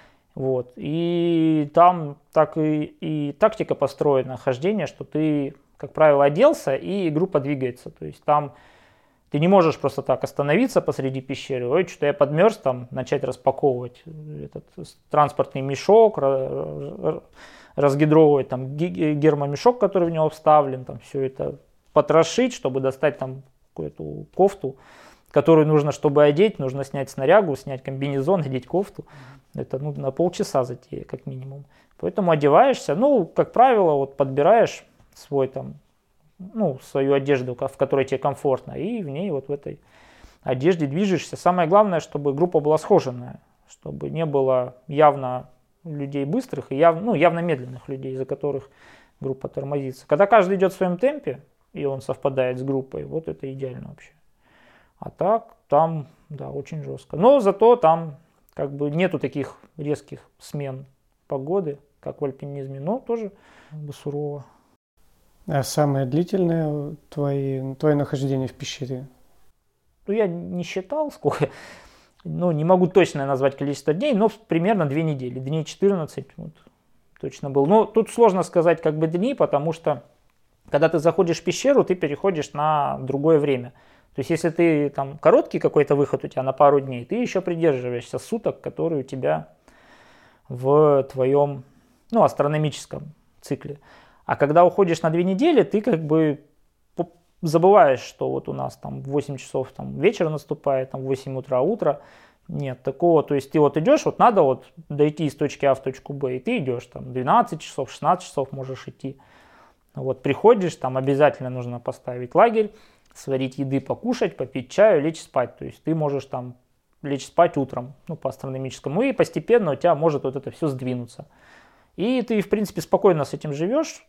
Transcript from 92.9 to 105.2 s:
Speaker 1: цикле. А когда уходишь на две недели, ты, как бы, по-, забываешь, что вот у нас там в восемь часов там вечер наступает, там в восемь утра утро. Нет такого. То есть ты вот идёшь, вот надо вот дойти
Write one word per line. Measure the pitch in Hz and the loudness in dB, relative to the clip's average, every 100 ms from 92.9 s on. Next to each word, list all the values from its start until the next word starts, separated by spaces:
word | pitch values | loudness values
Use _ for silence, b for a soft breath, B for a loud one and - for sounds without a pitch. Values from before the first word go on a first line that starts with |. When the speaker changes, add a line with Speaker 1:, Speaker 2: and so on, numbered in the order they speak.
| 143 151 - _ _ | -14 -16 -20 _ _
Speaker 1:
цикле. | - 135 - 143 b b b b | -10 -10 -10 -16 b b b b
А | - 135 | -6 -2
когда | 143 160 | 2 6
уходишь | 175 175 185 165 | 4 4 0 2
на | 165 | -2
две | 170 | 0
недели, | 180 190 311 285 | 0 0 2 2
ты, | 196 208 | 2 0
как | 214 165 | 0 -2
бы, | 156 160 156 143 _ _ _ _ _ | 0 2 2 -2 _ _ _ _ _
по-, | - 170 _ _ - | -8 -8 _ _ -8
забываешь, | 165 160 185 202 151 127 | 0 4 6 8 6 4
что | - - 131 | -4 -8 -6
вот | 135 143 | -6 -8
у | |
нас | 139 131 - | -8 -8 -10
там | 143 135 | -14 -12
в | 135 | -6
восемь | 143 139 135 | -4 -4 -10
часов | - 139 127 | -8 -8 -8
там | - 131 135 | -10 -12 0
вечер | 175 - 165 | 0 0 -4
наступает, | 151 - 151 143 135 131 | -4 -8 -6 -2 -2 -4
там | 135 | -8
в | |
восемь | 131 135 - 131 | -6 -6 -6 -10
утра | 127 127 | -2 0
утро. | 151 226 160 139 B B B B - | 0 0 -2 -4 B B B B -12
Нет | 147 139 123 | -8 -8 -6
такого. | - 135 175 160 | -8 0 4 4
То | 131 | 2
есть | 143 - | -2 0
ты | 156 | 2
вот | 143 156 | 2 2
идёшь, | 180 302 160 | 2 2 2
вот | - | 2
надо | 214 196 | 4 4
вот | 143 127 - - - | 2 0 -6 -20 -8
дойти | 143 147 151 | 0 0 0